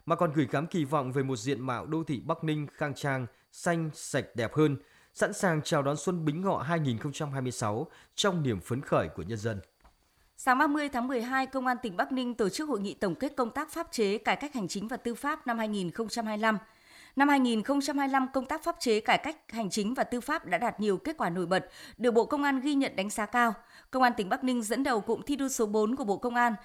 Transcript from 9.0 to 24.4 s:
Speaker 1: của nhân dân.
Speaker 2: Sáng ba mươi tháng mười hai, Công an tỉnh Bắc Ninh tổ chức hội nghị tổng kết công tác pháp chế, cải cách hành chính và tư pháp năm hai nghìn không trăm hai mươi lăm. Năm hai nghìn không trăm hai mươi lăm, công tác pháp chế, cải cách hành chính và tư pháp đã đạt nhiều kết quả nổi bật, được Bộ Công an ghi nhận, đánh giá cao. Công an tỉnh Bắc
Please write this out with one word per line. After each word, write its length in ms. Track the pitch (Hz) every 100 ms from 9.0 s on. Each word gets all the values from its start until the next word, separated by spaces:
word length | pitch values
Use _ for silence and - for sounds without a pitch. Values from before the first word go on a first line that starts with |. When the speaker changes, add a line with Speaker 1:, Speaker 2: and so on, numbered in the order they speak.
| 87
Speaker 1:
của 160 | -
nhân 140 | 82 113
dân. 240 | 113 101 - _ _ _ _ _ _ -
Speaker 2:
Sáng 200 | 262 254
ba 100 | 311
mươi 220 | 294 285
tháng 180 | 269 254
mười 140 | 254
hai, 240 | 240 262 262
Công 220 | 269 254
an 100 | 240
tỉnh 160 | 226 180
Bắc 140 | 277
Ninh 240 | 262 247 226
tổ 140 | 196
chức 200 | 240 311
hội 100 | 214
nghị 140 | 202
tổng 220 | - 202 160
kết 180 | 269 277
công 160 | 233
tác 200 | 277 302
pháp 160 | 330 330
chế, 260 | - 202 214
cải 180 | - 208
cách 180 | -
hành 140 | 254 175
chính 200 | 202 214
và 100 | 247
tư 180 | 233 233
pháp 320 | 285 311 254
năm 100 | 233
hai 100 | 220
nghìn 240 | 208 175
không 180 | 190 220
trăm 160 | 233 220
hai 120 | 214
mươi 40 |
lăm. 160 | 220 208 - _ - - - -
Năm 140 | 285
hai 100 | 285
nghìn 240 | 247 220
không 180 | 202 285
trăm 160 | 285 285
hai 100 | 269
mươi 60 |
lăm, 140 | 269 262
công 120 | 269 254
tác 180 | 311
pháp 120 | 339 339
chế, 200 | 247 214
cải 180 | - 190
cách 200 | 285 320 -
hành 200 | 226 196
chính 240 | 220 202
và 100 | 262
tư 180 | 226 240
pháp 240 | 226 320 -
đã 120 | 180
đạt 220 | 233 -
nhiều 180 | 214 190
kết 200 | 294 320
quả 120 | 202
nổi 160 | 175 170
bật, 240 | 185 - - - -
được 140 | 240
Bộ 140 | 226 220
Công 180 | 294
an 180 | 285 269
ghi 140 | 269 277
nhận, 200 | 262 -
đánh 140 | 196
giá 160 | - 208
cao. 280 | 247 240 202 - - -
Công 120 | 262
an 100 | 247 226
tỉnh 120 | 190
Bắc 140 | 262